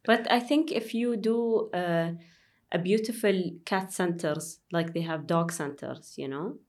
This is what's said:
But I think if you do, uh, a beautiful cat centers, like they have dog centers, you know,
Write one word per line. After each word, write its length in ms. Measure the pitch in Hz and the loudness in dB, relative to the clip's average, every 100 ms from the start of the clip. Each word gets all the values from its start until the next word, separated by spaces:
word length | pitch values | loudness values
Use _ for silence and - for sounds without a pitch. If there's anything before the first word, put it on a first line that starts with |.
But 260 | - 233 233 | 2 2 4
I 100 | 240 | 2
think 300 | 240 294 320 | 4 2 2
if 200 | 233 220 | -2 -2
you 220 | 226 240 226 | -2 0 0
do, 540 | 220 233 233 226 - | 0 2 2 0 0
uh, 380 | 180 175 170 165 170 - - _ _ _ | -2 0 2 0 -4 -12 -20 _ _ _
a 80 | 175 | -2
beautiful 720 | 180 220 220 226 208 190 175 170 | 2 2 2 0 2 2 0 -6
cat 300 | - 190 190 | -2 -2 -2
centers, 640 | - 180 170 156 151 151 - _ | 0 0 0 0 -2 -4 -12 _
like 200 | 170 165 | -2 0
they 80 | 170 | -2
have 260 | 165 160 151 | -2 -4 0
dog 240 | 170 170 | 2 2
centers, 640 | - 143 143 - - - - | -2 -6 -6 -10 -10 -12 -10
you 100 | 139 | -6
know, 300 | 139 180 - | -6 -6 -8